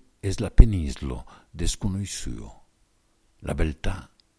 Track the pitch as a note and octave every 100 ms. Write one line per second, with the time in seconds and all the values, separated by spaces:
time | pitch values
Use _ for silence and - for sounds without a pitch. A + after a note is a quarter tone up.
0 | _ _ G2+ F#2 G2 - B2 G2 C#2+ -
1 | C2+ B1+ - - - - E2+ - A2 F#2+
2 | G2 - - A1+ G#1+ - - _ _ _
3 | _ _ _ _ F#2+ C#2+ D#2+ - - F2+
4 | - _ _